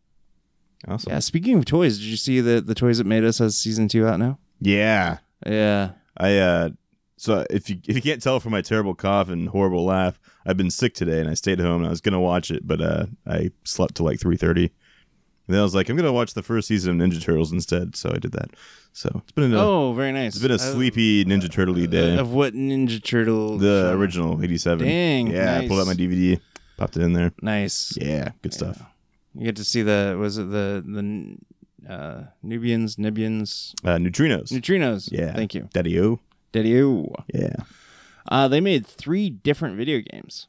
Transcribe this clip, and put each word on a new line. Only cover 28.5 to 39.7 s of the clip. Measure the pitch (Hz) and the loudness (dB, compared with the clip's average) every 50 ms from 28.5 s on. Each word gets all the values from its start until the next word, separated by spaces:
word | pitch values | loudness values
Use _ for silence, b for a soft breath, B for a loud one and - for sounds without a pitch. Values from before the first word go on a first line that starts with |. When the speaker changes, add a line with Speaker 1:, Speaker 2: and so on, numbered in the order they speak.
| - | -8
Speaker 2:
Yeah. | |
Speaker 1:
stuff. | - - - - - - - _ _ _ _ _ _ _ _ - | -6 -6 -8 -8 -10 -14 -20 _ _ _ _ _ _ _ _ -14
Speaker 2:
You | - 107 | -8 -6
get | 117 107 | -6 -6
to | 104 104 | -4 -4
see | - - 120 110 | -2 -2 0 2
the, | 104 104 101 101 101 92 92 | 2 2 2 2 0 0 -2
was | 104 104 101 110 | -2 -4 -4 -4
it | 98 92 | -6 -4
the, | 101 104 101 98 101 98 82 | -2 -2 -2 -2 -4 -6 -6
the, | 90 104 104 101 101 104 101 69 50 50 - - _ _ _ - _ _ _ - - 95 | -8 -8 -8 -6 -6 -8 -8 -10 -12 -16 -18 -20 _ _ _ -20 _ _ _ -18 -16 -14
uh, | - 71 80 62 - 139 - - _ - | -12 -12 -12 -12 -12 -14 -16 -18 _ -12
Nubians, | - 113 117 117 120 117 113 113 107 101 | -10 -8 -4 -2 0 0 0 0 -2 -4
Nibians? | - 104 107 107 110 110 110 110 110 107 101 - - - - - - - | -4 -4 -2 -2 -2 -2 -2 -2 -2 -4 -6 -8 -10 -12 -12 -14 -6 -2
Speaker 1:
Uh, | 90 87 | 0 0
Neutrinos. | 85 87 90 85 - 147 160 120 80 - - 127 | 2 2 0 2 2 2 2 2 0 -2 -4 -6
Speaker 2:
Neutrinos. | 131 120 - 190 185 156 127 113 98 - - - | -4 0 0 2 2 2 0 -2 -4 -6 -6 -4
Speaker 1:
Yeah. | - 85 80 - | -4 -4 -2 -2
Speaker 2:
Thank | - 110 98 - | -4 -4 -4 -4
you. | 90 - - - | -8 -10 -4 -2
Speaker 1:
Daddy-o. | - 87 85 85 85 92 110 117 113 - _ _ _ _ _ - | -2 0 2 2 2 2 2 2 -2 -4 _ _ _ _ _ -2
Speaker 2:
Daddy-o. | 110 110 110 117 127 139 139 127 95 76 - - - - - - | 0 2 4 4 4 4 4 2 0 -2 -4 -8 -12 -10 -6 -4
Speaker 1:
Yeah. | - - - - - B B B B B B B B B B B B B - | -2 -2 -2 -4 -6 B B B B B B B B B B B B B -2
Speaker 2:
Uh, | - 131 139 135 | 2 2 4 4
they | 135 147 | 4 2
made | 180 196 185 139 101 | 4 2 2 0 0
three | - - - - 139 170 196 208 190 | -4 -10 -12 -6 -2 0 0 0 -2
different | 127 98 - 143 147 - 165 131 | -4 -2 -2 -2 0 0 -2 -6